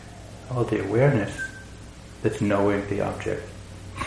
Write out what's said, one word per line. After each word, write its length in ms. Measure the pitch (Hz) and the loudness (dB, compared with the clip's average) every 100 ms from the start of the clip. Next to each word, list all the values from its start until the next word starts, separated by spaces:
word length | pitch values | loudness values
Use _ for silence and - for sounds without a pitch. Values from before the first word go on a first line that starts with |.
| - - - - - | -14 -16 -14 -14 -4
oh, 120 | 123 117 | 0 2
the 180 | 107 | 2
awareness 520 | 95 110 143 110 - - - - - - - - - - | 4 6 8 6 2 -4 -6 -8 -14 -14 -16 -16 -16 -2
that's 200 | 107 - | 0 2
knowing 460 | 101 98 101 101 - | 2 4 4 4 0
the 120 | 98 | 0
object. 400 | 98 - 98 - - - - - - - | 0 -2 -2 -4 -6 -12 -14 -14 -12 -8